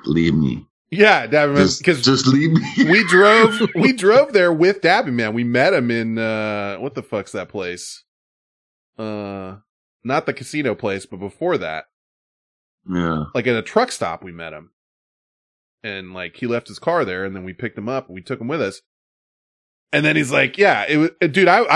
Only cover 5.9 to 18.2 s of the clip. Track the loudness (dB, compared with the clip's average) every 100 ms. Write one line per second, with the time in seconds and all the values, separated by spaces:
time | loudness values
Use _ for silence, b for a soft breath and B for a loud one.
5.9 | -2 -2 -2 -2 -2 -4 -4 -6 -8 -8
6.9 | -10 -8 -8 -6 -10 -8 -8 -8 -10 -14
7.9 | -18 _ _ _ _ _ _ _ _ _
8.9 | -14 -10 -8 -10 -10 -12 -16 _ _ _
9.9 | _ -4 -4 -4 -8 -8 -4 -4 -4 -4
10.9 | -6 -8 -12 -14 -6 -4 -4 -4 -8 -12
11.9 | _ _ _ _ _ _ _ _ _ -6
12.9 | -2 -2 -2 -4 -4 -2 -2 -2 -2 -2
13.9 | -4 -8 -8 -14 -14 -14 -16 -20 _ _
14.9 | _ _ _ _ _ _ _ _ _ -12
15.9 | -12 -12 -12 -12 -8 -4 -4 -6 -8 -2
16.9 | -2 -2 -4 -8 -10 -12 -10 -12 -10 -8
17.9 | -8 -10 -18